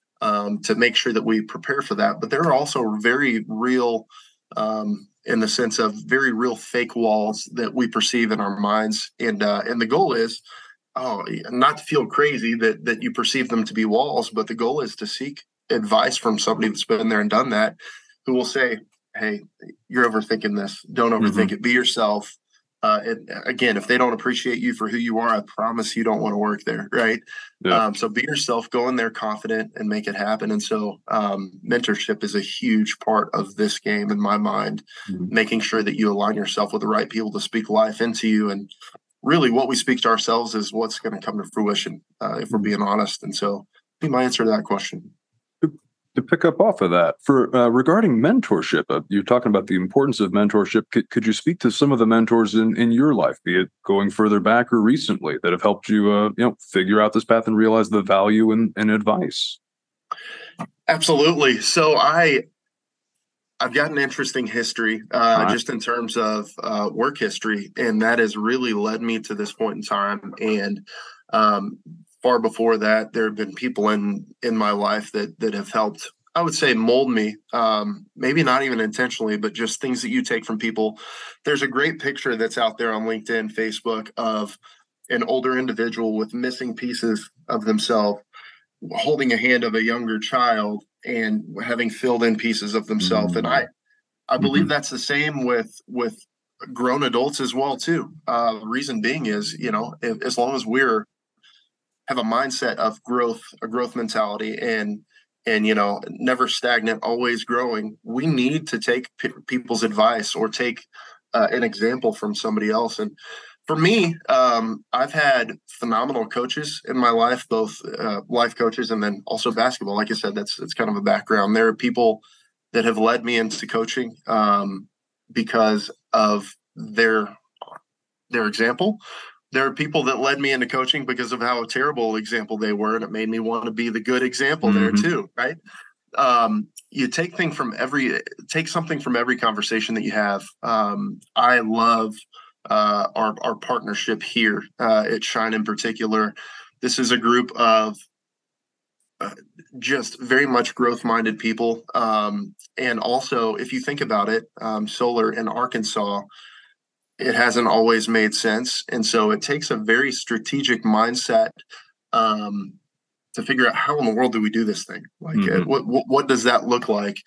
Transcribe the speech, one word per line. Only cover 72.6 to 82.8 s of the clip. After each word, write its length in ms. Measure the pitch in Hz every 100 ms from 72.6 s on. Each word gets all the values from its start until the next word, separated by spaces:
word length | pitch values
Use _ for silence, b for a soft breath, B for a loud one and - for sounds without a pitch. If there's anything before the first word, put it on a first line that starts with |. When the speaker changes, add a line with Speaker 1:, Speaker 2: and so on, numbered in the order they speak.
| 113 110
Speaker 1:
that, 360 | 107 110 110
there 120 | 113 110
have 100 | 107
been 180 | 101
people 360 | - 127 113 107
in, 360 | 107 104 101 - _
in 160 | 120 110
my 140 | 104
life 400 | 101 101 107 107
that, 280 | 107 101 -
that 140 | 113
have 180 | 101 95
helped, 380 | 113 107 - - - _
I 80 | 170
would 140 | 165 -
say, 180 | 139
mold 380 | 113 113 123 131
me, 260 | 113 107 107 _
um, 540 | 117 113 107 104 101 - -
maybe 260 | 131 151
not 220 | 131 131
even 160 | 135 113
intentionally, 580 | 107 107 127 - 110 107
but 160 | 104
just 260 | 110 110 -
things 220 | 135 123
that 80 | 123
you 140 | 127
take 200 | 123 117
from 140 | 110 110
people. 420 | 113 110 110 107 B B B B -
There's 160 | 143
a 60 | 135
great 320 | 127 147 160
picture 360 | 135 139 131 113
that's 220 | 113 123
out 220 | 113
there 120 | 110